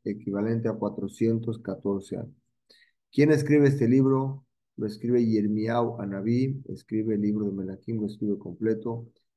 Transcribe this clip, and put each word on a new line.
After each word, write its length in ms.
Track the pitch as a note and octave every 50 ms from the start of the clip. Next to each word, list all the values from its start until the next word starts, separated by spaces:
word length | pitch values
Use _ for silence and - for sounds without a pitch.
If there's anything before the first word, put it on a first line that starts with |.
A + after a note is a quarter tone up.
| -
equivalente 680 | G2+ G#2 G#2 - G2+ G2 G2+ G#2 A2+ A#2 A2+ A2+ A2+
a 40 | G#2+
cuatrocientos 840 | G#2+ G#2 G2+ G#2 - G2+ G2 - - A2+ A2+ A2+ A2+ A2+ A#2 A2 -
catorce 600 | - G2 F#2+ - - G2+ G2 G2 - - - -
años. 180 | - - - _ _ _ _ _ _ _ _ _ _ _ _ _ _ _
¿Quién 200 | - C3+ D3+ D#3
escribe 360 | D3+ C#3 A#2 - D3 D3 C#3+ C3+
este 200 | C#3 C#3 A#2 A2+
libro? 580 | B2+ C3+ C3+ C3+ C3+ C3 C3+ C3+ C3+ C3+ - _ _ _ _ _ _ -
Lo 80 | G#2+
escribe 400 | G#2 G#2 - - A#2 B2 A#2+ A#2
Yirmiyahu 760 | A2 A2 G#2+ G#2 G#2 G#2+ G#2+ G#2+ A2+ A#2 A#2+ A#2 - A2+ -
Anabí, 600 | G2+ G2 G2 G2 G2 A2+ A#2+ B2 C3+ C3+ C#3 C3+ - -
escribe 460 | - - - - A2 A2 G#2+ A2+ G#2+
el 60 | G#2
libro 260 | G#2 G#2 G#2 G#2+ G#2 G2+
de 40 |
Melahim, 480 | G2 G2 F#2 F#2+ F#2+ - _ - A#2 A2
lo 60 | G#2+
escribe 320 | F#2+ - - G#2+ G#2 G2+ -
completo. 720 | - F2+ F2 D#2+ G#2+ A2+ A2 G#2+ - A#2+ A#2 A#2+ A#2 - _ _ _ _ _